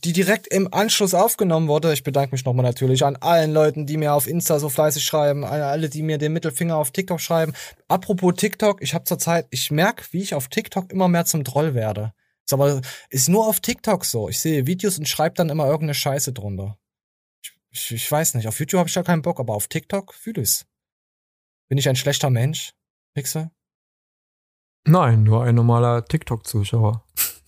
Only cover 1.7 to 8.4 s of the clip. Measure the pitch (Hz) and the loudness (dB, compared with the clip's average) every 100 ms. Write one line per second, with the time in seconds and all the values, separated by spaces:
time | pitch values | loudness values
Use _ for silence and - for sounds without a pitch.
1.7 | 147 165 147 - 139 139 131 127 123 127 | 2 2 0 0 -2 0 -2 -2 0 0
2.7 | 120 131 131 143 143 - 170 156 156 151 | 0 2 2 2 0 2 4 4 4 4
3.7 | 151 143 151 151 147 113 170 - 156 147 | 2 -4 -2 2 2 0 -2 0 0 0
4.7 | 135 151 147 - 156 147 143 123 147 143 | 0 0 2 -2 0 2 0 -2 -4 -2
5.7 | 147 160 151 156 151 151 160 160 143 170 | -2 -4 -4 -4 -2 -2 -2 -4 -4 -2
6.7 | 160 151 - 190 175 - 165 160 139 - | 0 -2 -4 -6 -6 0 0 0 -4 -14
7.7 | - _ 185 - 190 180 175 | -20 _ -2 0 0 2 2